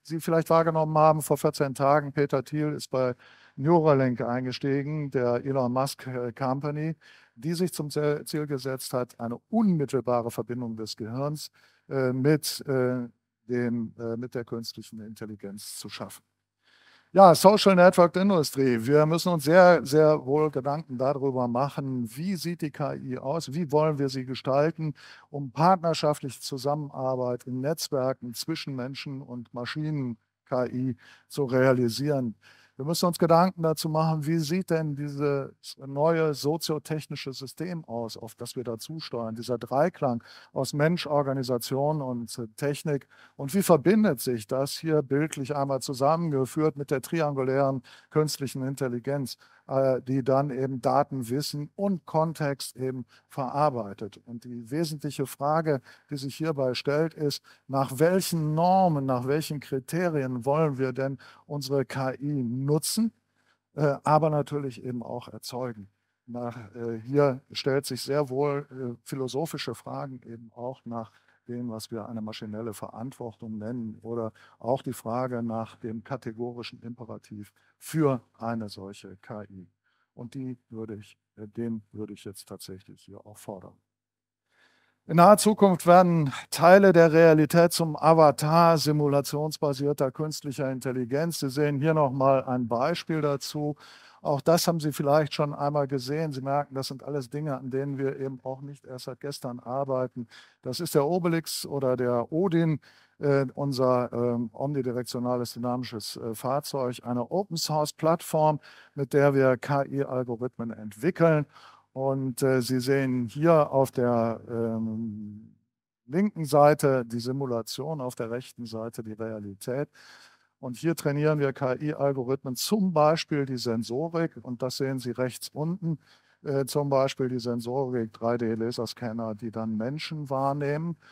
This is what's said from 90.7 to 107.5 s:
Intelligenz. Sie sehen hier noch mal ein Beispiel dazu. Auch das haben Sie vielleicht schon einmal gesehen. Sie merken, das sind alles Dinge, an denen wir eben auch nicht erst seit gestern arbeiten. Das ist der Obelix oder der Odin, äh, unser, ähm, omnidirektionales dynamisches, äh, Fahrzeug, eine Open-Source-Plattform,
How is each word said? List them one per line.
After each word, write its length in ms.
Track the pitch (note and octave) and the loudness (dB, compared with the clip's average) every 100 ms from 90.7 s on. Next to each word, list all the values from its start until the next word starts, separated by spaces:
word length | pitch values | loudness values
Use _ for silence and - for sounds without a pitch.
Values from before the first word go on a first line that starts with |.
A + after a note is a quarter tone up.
Intelligenz. 720 | C3 C3 B2+ A#2+ C#3 E3+ D#3 | -4 -4 -4 -2 -2 -2 -2
Sie 100 | C#3 | -4
sehen 280 | C3 D3 C#3 | 0 0 2
hier 140 | D#3 | 2
noch 160 | D#3 C#3 | 2 2
mal 340 | C3+ C3+ C3+ | 2 4 4
ein 240 | C3 B2+ A#2 | 2 -2 -2
Beispiel 540 | A#2 C#3+ E3+ - D#3+ | 0 0 -2 -4 -2
dazu. 540 | D3 C#3+ - D3+ D3 D3 - - - - | 0 -2 -6 -6 -6 -8 -14 -20 -20 -8
Auch 180 | - C#3 | -2 0
das 260 | - E3+ - | 4 4 4
haben 120 | E3+ | 0
Sie 120 | D3+ | -2
vielleicht 440 | - C#3+ D3+ D3 - | -2 2 4 2 -2
schon 180 | D3 | -4
einmal 340 | C#3+ C#3+ D3 C#3 | -2 -2 0 0
gesehen. 440 | C#3 B2 D3+ D#3+ | -2 -4 -4 -4
Sie 100 | C3+ | -4
merken, 320 | C3+ C#3+ C#3+ | -2 -2 -2
das 140 | C3+ C3 | -6 -8
sind 160 | C3+ | -8
alles 260 | - D3 B2 | -6 -6 -6
Dinge, 260 | D3 D#3 C3 | -6 -6 -6
an 140 | C3 | -4
denen 300 | C3 C#3+ C3+ | -4 -4 -2
wir 200 | C3+ C#3 | -4 -4
eben 200 | C3+ C3 | -8 -8
auch 200 | C3 C3+ | -10 -10
nicht 220 | C#3 C#3+ | -12 -16
erst 220 | - C3 - | -16 -14 -14
seit 140 | B2 | -12
gestern 400 | C#3+ C#3+ C3 B2 | -10 -10 -10 -10
arbeiten. 680 | A#2 C3 C3+ C3 B2+ B2+ A#2 - - _ | -6 -4 -2 -2 -2 -6 -12 -16 -20 _
Das 160 | C3 B2+ | -8 -6
ist 160 | E3+ D3+ | 0 2
der 100 | C#3+ | 2
Obelix 600 | F3+ F3 E3 D3+ - - | 2 0 0 -2 -8 -6
oder 280 | C#3+ C3 B2+ | -2 0 2
der 360 | B2 A#2+ A#2 | 2 0 0
Odin, 480 | D#3+ F#3+ E3 E3 D3+ _ _ _ - | 0 2 2 2 0 _ _ _ -4
äh, 260 | D3 C#3 C3 | 2 2 2
unser, 580 | - C#3+ B2+ B2+ B2 A#2+ | -4 -4 2 2 2 0
ähm, 380 | A#2+ A#2+ A#2+ A#2 | -2 0 0 -4
omnidirektionales 1000 | - C#3 C#3+ B2+ A#2+ A#2+ B2+ B2 B2 A#2+ | -4 -4 -2 -2 -4 -6 -4 -2 -2 -4
dynamisches, 640 | A#2+ B2 B2 B2 A2 - B2+ | -6 -4 -4 -6 -10 -10 -10
äh, 160 | A#2+ | -8
Fahrzeug, 680 | G#2+ B2+ C#3 - C#3+ B2+ A#2+ | -6 -4 -4 -4 -4 -4 -6
eine 260 | A#2+ B2 A#2+ | -6 -6 -4
Open-Source-Plattform, 1300 | F3 G3+ | -4 -4